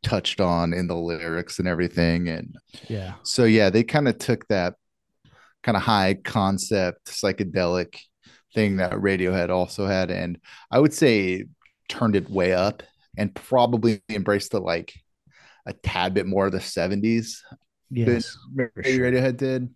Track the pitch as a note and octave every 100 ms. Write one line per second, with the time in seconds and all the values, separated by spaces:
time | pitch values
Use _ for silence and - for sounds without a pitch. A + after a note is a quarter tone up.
0 | - G#2 - - F#2 E2+ E2+ E2+ F2+ E2+
1 | E2+ E2 E2+ E2 F2 - F#2 E2 F2 -
2 | E2+ E2+ F2 D#2+ - - _ - - A2
3 | F#2 - - - A#2 A2 G2+ G2+ B2 D#3
4 | C#3+ A2 - A2+ - G2+ F2+ - _ _
5 | _ _ _ - _ _ - G#2 G2+ G#2
6 | F#2+ G2 - A2+ F#2+ G2 - G#2 F2+ -
7 | - - G2+ F#2 G2 F2 F2 F2+ E2+ -
8 | - _ _ _ _ - G#2+ F#2+ F2+ G2+
9 | G2 F#2+ F2+ F#2 F2 F#2 F2+ - G2 F#2+
10 | F2+ F2+ F2 E2+ - - - B2 D#3 D3+
11 | D3 A2 F#2+ F#2 G#2+ _ _ _ _ -
12 | A2+ G#2 E2+ G2 F2+ F#2 G2 - - _
13 | _ - G#2 - - B2+ A#2+ A#2+ A2+ G#2
14 | _ G#2+ F#2+ G2+ - G#2+ F2+ E2+ F2 -
15 | _ _ _ _ - _ - - - F#2
16 | F#2 F#2+ F#2+ F#2+ G2 F#2+ - - F2+ G2+
17 | A2 A2+ A#2 - - - _ _ _ B2
18 | A#2 A#2+ A2+ - - C3+ B2 - C3 C3
19 | B2 B2+ C3 B2+ C3+ C3 B2+